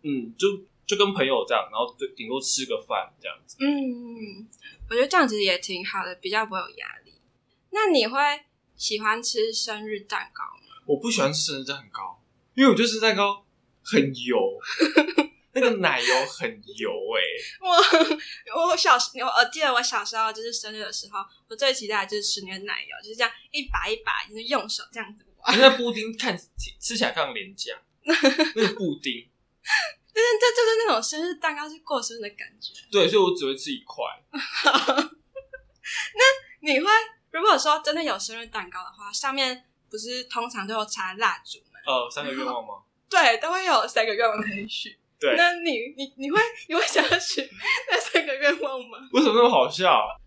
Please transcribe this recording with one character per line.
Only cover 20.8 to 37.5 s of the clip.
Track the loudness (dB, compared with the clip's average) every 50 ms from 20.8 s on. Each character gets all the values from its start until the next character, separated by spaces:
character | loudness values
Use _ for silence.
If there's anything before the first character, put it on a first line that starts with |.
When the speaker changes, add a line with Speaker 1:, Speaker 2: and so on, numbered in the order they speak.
| -10 -10 -10
Speaker 2:
时 | -12 -12 -10
候， | -10 -10 -10 _ _ _ _ _
我 | -6
最 | -2 0 0 0
期 | -2 -4
待 | -4 -2 -4 -2
的 | -2
就 | -6
是 | -4 -2
吃 | -4 -4 -4 -6
那 | -10 -12
个 | -10 -8
奶 | -6 -6 -6 -8
油， | -10 -16 -16 -16
就 | -16
是 | -2
这 | -2 -2
样 | -2 -2 -8 -20 _
一 | -8 -8 -6
把 | -4 -4 -4 -2 -4
一 | -6
把， | -4 -4 -4 -4 -4 -4 -8
就 | -12
是 | -14 -4
用 | -2 -2 -2 -2 -4
手 | -8 -10 -10 -12 -12
这 | -12
样 | -12 -12 -14
子 | _ _ _ _ _
挖。 | 0 2 6
Speaker 1:
那 | 10 8 8 8
布 | 6 -2 -2
丁 | -2 -4 -6 -8 -8
看， | -4 -4 -4 -4 -4 -10 _ _ -12 -12 -12 -12 _
吃 | -8 -6 -2
起 | 0 -2
来 | 0
非 | 0
常 | -2 -4 -2 -4
廉 | -10 -10 -12 -12
价， | -12 -12 -12 -12 -14 _ _
Speaker 2:
<laughs> | _ _ _
Speaker 1:
那 | 0 0 4 4 2 4 4 0 0 2 0 0
个 | 0 0
布 | -2 -4 -4 -4 -4
丁。 | -6 -8 -8 -8 -12 _ _ _ _ _ _ _ _ 0 0 0 0 -4 -10 _ _ _ _
Speaker 2:
但 | 2 4
是 | 4 4 4
这 | 4 2 4
就 | 4 2
是 | 4 4 2 2
那 | 2 0
种 | 0 -2
生 | -4 -4 -4
日 | -4 -6 -6
蛋 | -4 -4 -4 -4
糕 | -4 -10 -12
是 | -12 -16
过 | _ -4 -4 -4
生 | -4 -6 -10
日 | -10
的 | -12 -14
感 | -14 -16 -18 -18 _ _
觉。 | -18 -18 -18 -18 -14 _
Speaker 1:
对， | 4 4 4
所 | 6 6 6
以 |
我 | 4 4 2
只 | -2 -2
会 | -4 -4
吃 | -6 -6 -8
一 | -8 -8 _
块。 | -16 -10 -8 -8 -8 -8
Speaker 2:
<laughs> | -14 _ _
那 | -12 -10 -10 -8 -8 2 6 6 6 6 6 4 2 2 0 -2 -10 _ _ _ _ -20 -18 _ -20 -20 _ _ _ _ -12 -8 -6 -6 -6 -6 2 6 6 6 6 4 -6 -20 -20 _
你 | -2 0 0 2
会， | 4 4 4 4 2 0 -14 _ _ _
如 | -6 2
果 | 4 4